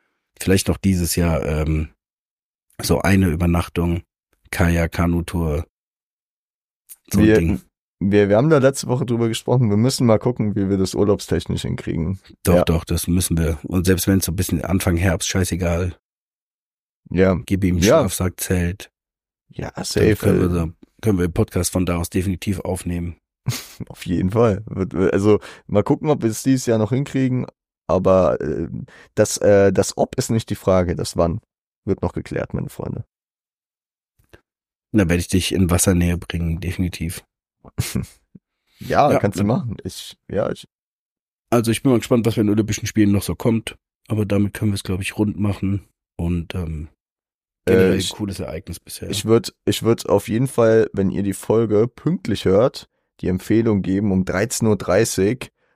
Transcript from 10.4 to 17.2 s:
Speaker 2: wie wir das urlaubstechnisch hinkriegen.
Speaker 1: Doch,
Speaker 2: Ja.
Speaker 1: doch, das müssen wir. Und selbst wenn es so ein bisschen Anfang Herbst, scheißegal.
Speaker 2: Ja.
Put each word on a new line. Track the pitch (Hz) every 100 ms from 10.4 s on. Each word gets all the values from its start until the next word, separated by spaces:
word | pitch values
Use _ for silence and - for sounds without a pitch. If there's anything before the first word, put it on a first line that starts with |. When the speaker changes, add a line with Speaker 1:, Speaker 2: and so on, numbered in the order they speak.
| 107 101
Speaker 2:
wie | 98
wir | 98
das | 95 -
urlaubstechnisch | 101 95 - 82 - 90
hinkriegen. | - - - 82 82 98 - -
Speaker 1:
Doch, | - 87
Speaker 2:
Ja. |
Speaker 1:
doch, | 85 80 -
das | 87 -
müssen | 90 - 82
wir. | 80 78
Und | - 92 92
selbst | 90 -
wenn | 95
es | -
so |
ein | 87
bisschen | 92 82
Anfang | - 95 98 85
Herbst, | 95 80 -
scheißegal. | - 90 85 87 85 90 - _ _ _ _ _ _ _ _ _ _ -
Speaker 2:
Ja. | 87